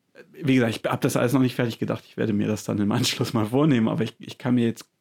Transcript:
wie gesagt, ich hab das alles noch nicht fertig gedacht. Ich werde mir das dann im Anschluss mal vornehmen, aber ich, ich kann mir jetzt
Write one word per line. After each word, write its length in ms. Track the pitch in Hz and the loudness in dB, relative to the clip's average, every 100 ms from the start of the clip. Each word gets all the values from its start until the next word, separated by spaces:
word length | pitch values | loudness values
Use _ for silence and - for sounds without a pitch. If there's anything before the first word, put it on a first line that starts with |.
| _ - - - | _ -20 -20 -8
wie 120 | 131 | 0
gesagt, 220 | 131 113 110 | 2 2 -2
ich 140 | - | -4
hab 100 | 123 | -2
das 160 | 123 123 | 0 0
alles 160 | 120 | 2
noch 80 | 131 | 2
nicht 140 | 127 | 2
fertig 240 | 127 120 - | 0 -2 -2
gedacht. 260 | 107 110 - | -4 -6 -8
Ich 100 | - | -4
werde 160 | 113 | -2
mir 160 | 104 107 | 0 0
das 160 | 104 | -2
dann 140 | - 104 | -2 -2
im 140 | 101 | 2
Anschluss 400 | 110 123 - 117 | 2 0 -2 -2
mal 140 | 113 107 | 0 0
vornehmen, 420 | 127 156 123 110 | 2 4 4 2
aber 160 | 113 | 0
ich, 100 | 113 - | -4 -6
ich 200 | - - | -18 -8
kann 160 | 127 | -2
mir 120 | 123 117 | 0 0
jetzt 200 | 110 - _ | -2 -12 _